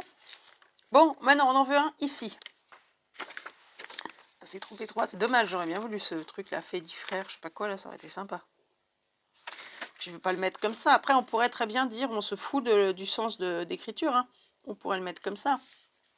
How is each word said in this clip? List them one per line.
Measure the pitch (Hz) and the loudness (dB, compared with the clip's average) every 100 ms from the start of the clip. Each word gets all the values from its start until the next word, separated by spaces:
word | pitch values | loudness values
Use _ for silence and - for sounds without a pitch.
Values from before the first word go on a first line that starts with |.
| - - - - - - _ _ _ | -2 -12 -20 -18 -20 -20 _ _ _
Bon, | 277 320 285 | 8 8 6
maintenant, | 247 285 262 | 6 6 6
on | 262 | 6
en | |
veut | 269 | 4
un | 285 302 - | 4 2 0
ici. | 285 - 220 - - - _ - _ _ _ - - - - - - - - - - - _ _ | 0 0 -2 -10 -18 -20 _ -20 _ _ _ -16 -14 -14 -16 -18 -20 -18 -16 -14 -14 -16 _ _
C'est | - 190 | -12 -10
trop | - 214 | -12 -10
étroit, | 220 233 233 | -6 -2 -2
c'est | 185 | 0
dommage, | 233 247 202 | 2 4 2
j'aurais | 180 165 | 0 -2
bien | 180 | -4
voulu | 226 208 | -4 -4
ce | - | -4
truc-là, | 165 151 - 196 156 | -6 -8 -12 -8 -8
fait | - 185 | -6 -8
dix | 160 | -8
frères, | - - 190 190 | -12 -6 -6 -6
je | |
sais | - | -12
pas | 160 | -12
quoi, | - 208 | -6 -6
là, | |
ça | 196 - | -6 -10
aurait | - | -16
été | 160 | -12
sympa. | - 196 180 - _ _ _ _ _ _ _ _ _ - - - - - - | -12 -10 -12 -12 _ _ _ _ _ _ _ _ _ -14 -12 -16 -16 -16 -12
Je | - | -12
veux | 170 | -4
pas | 185 | -2
le | 185 | 0
mettre | 185 - | -2 0
comme | 214 | -2
ça. | 220 302 | 2 6
Après, | 247 - | 6 6
on | 269 | 4
pourrait | - 226 240 | 2 2 2
très | - 226 | 0 -2
bien | 233 | 0
dire, | 262 220 262 | -2 -2 -4
on | 220 | -2
se | - | -4
fout | 196 - 277 | -4 -2 -2
de, | 240 208 196 | 4 4 4
du | 185 | 0
sens | 196 - 220 208 | -2 -2 -2 -2
de, | 185 170 | -2 -2
d'écriture, | 175 180 - 214 311 | -4 -6 -8 -4 0
hein. | 247 247 _ _ _ | 0 -2 _ _ _
On | - | -14
pourrait | 208 - 190 | -10 -4 -4
le | |
mettre | 180 170 | -4 -6
comme | 196 202 | -6 -2
ça. | - 262 - - _ _ _ | 0 -2 -4 -20 _ _ _